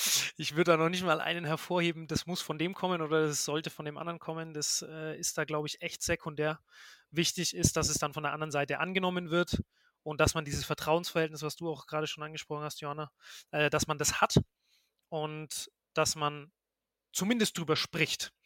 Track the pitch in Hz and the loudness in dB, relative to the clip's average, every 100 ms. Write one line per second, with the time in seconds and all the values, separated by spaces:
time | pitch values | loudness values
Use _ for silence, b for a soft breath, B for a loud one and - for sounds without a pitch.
0 | B B B B 151 151 175 160 165 180 | B B B B -2 2 6 6 4 2
1 | 185 156 - 170 151 160 - 180 170 165 | 2 0 0 -2 -2 -4 0 2 2 0
2 | 160 156 170 180 - 156 170 190 185 175 | -4 -4 -2 -4 -4 -2 -2 0 0 0
3 | 151 156 156 143 - 151 160 - 151 147 | 2 2 2 0 0 -2 -4 -8 -10 -8
4 | 170 170 - 160 160 151 147 - - 160 | -8 -8 -8 -8 -6 -4 -2 -2 -4 -8
5 | 156 151 170 - 151 151 151 - 170 - | -8 -4 -4 -2 -2 -2 -2 -6 -8 -4
6 | - 170 160 147 151 156 _ b b b | -2 -2 -4 -2 -2 -2 _ b b b
7 | b 151 165 - 165 - 170 160 156 147 | b 0 0 0 -2 2 2 4 0 2
8 | 147 151 147 147 156 143 143 139 165 190 | 0 0 -2 -2 -2 0 0 0 0 2
9 | 185 180 170 170 170 - - _ _ _ | 2 0 2 2 2 0 -4 _ _ _
10 | 156 151 156 160 143 143 135 151 151 165 | -4 4 4 4 -2 -2 -2 -2 2 2
11 | 175 170 160 151 151 - 165 139 - 151 | 2 0 0 -2 -6 -4 -6 -6 -6 -4
12 | 151 - 151 156 - 147 151 - 147 147 | -4 -6 -10 -10 -8 -6 -6 -6 -8 -6
13 | 151 _ b b b 151 147 151 - 147 | -8 _ b b b 2 4 4 2 0
14 | 147 - - - - _ _ _ _ _ | 0 2 6 4 2 _ _ _ _ _
15 | _ 156 151 156 156 - - _ _ - | _ -4 -4 -6 -8 -10 -10 _ _ 0
16 | 156 156 147 147 147 _ _ _ _ _ | 0 2 -2 -2 -12 _ _ _ _ _
17 | _ - 190 240 214 - 156 156 - 160 | _ -2 2 4 2 0 0 0 0 0
18 | 160 - - _ | 0 0 -6 _